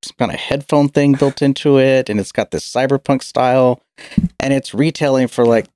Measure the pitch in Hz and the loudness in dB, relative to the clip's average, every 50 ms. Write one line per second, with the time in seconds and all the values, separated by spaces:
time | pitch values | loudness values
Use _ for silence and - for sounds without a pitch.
0 | - - - _ 123 110 - - - - 135 143 - - 156 147 143 143 - - | -20 -20 -6 _ -4 -4 -4 -8 -4 -4 -4 -4 -2 0 2 2 2 2 2 2
1 | 143 143 139 131 143 139 135 - 147 139 135 - - 147 139 135 131 135 131 131 | 2 2 2 2 2 0 0 0 0 0 0 0 0 2 4 4 4 4 2 0
2 | 127 - 104 104 98 - - - 104 - - 76 - - - 123 135 131 139 135 | 0 -2 -4 -4 -4 -4 -4 -6 -4 -4 -6 -8 -8 -6 -4 -4 0 0 -2 -2
3 | - - 139 131 - - - 123 127 127 127 131 127 127 123 - _ _ _ - | 0 -2 -2 -2 -4 -4 -2 0 0 2 2 2 2 2 0 -2 _ _ _ -20
4 | - - - - - - - - - 135 139 135 - - - 107 147 165 - - | -20 -4 -2 -2 -2 -2 -4 -4 -2 -2 -2 -2 -4 -6 -2 -2 -2 -2 0 -2
5 | 156 139 135 131 127 117 - - 120 117 117 113 - - _ | -2 0 2 0 0 -2 0 2 2 4 4 2 0 -4 _